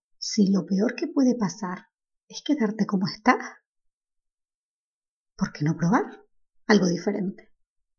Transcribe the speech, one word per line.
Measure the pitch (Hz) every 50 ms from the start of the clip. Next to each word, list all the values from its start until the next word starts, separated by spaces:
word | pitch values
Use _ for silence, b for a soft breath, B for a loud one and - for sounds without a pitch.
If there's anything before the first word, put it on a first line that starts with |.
| _ _ _
si | - - - - 220 196 185
lo | 196 185 156
peor | - 196 190 220 247 -
que | - 330
puede | 302 - 285 262 254 233
pasar | 240 202 170 - - 190 180 185 - - _ _ _ _ _ _ _ _
es | - - - -
quedarte | - 285 - 226 202 214 214 202
como | - 208 185 190
estás, | 156 - - - 247 233 - - - - - _ _ _ _ _ _ _ _ _ _ _ _ _ _ _ _ _ _ _ _ _ _ _ _ _ _ _ _ _ _ _ _ _ _ _
¿por | - 190 - -
qué | - 147
no | 160 156
probar | - 170 170 233 320 415 - - - - _ _ _ _ _ _ _ _
algo | - 208 202 185
diferente? | 175 170 - - 208 196 214 175 196 - - - _ _ _ _ _ _ _ _ _ _